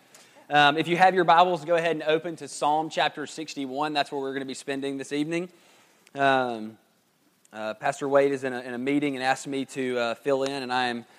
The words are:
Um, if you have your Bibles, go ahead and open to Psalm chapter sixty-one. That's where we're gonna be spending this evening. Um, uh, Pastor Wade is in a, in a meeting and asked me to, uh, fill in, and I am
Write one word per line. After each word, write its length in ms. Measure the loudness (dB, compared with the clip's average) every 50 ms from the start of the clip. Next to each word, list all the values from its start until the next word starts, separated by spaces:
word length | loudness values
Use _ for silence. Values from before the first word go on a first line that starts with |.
| _ _ -20 -20 -20 _ _ -20 -6 0
Um, 260 | 4 6 6 6 6 4
if 120 | 0 0
you 80 | 4 6
have 180 | 6 6 6
your 80 | 6 4
Bibles, 400 | 6 8 8 6 6 4 0 0
go 120 | 0 0
ahead 200 | 2 2 0 0
and 80 | 0 0
open 320 | 0 0 0 0 -4 -10
to 140 | -10 -12 -14
Psalm 400 | -6 -2 0 0 0 0 -2 -2
chapter 360 | -2 0 0 0 -2 -6 -10
sixty-one. 680 | -10 -10 -12 -12 -10 -8 -8 -8 -6 -4 -4 -4 -2 0
That's 180 | -2 -2 -2
where 80 | -4 -6
we're 140 | -6 -4 -4
gonna 100 | -6 -6
be 100 | -8 -10
spending 440 | -10 -8 -8 -6 -4 -4 -6 -6 -8
this 160 | -8 -6 -4
evening. 340 | -4 -2 -2 -4 -4 -6 -8 -12 _ _ _ _ _ _ _ _ _ _ _ -4
Um, 640 | 0 2 4 4 2 2 0 -4 -6 -10 -12 -14 -16 _ _ _ _ _ _ _ _ _ _ _ _ _ _ -12
uh, 200 | -10 -8 -8 -8
Pastor 340 | -4 -4 -4 -4 -4 -2 2
Wade 240 | 4 4 4 4 2
is 100 | -2 -4
in 80 | -6
a, 80 | -6 -6
in 140 | -8 -8 -8
a 40 | -6
meeting 380 | -2 -2 0 0 0 -2 -2
and 80 | -2 0
asked 240 | 0 0 0 -4 -6
me 160 | -6 -6 -6
to, 340 | -6 -6 -6 -4 -2 -2 -2
uh, 180 | -2 -2 -4
fill 280 | -4 -2 0 0 0 0
in, 180 | -2 -4 -6
and 120 | -6 -4 -2
I 140 | -2 0 -2
am 180 | -2 -6 -8 -14 _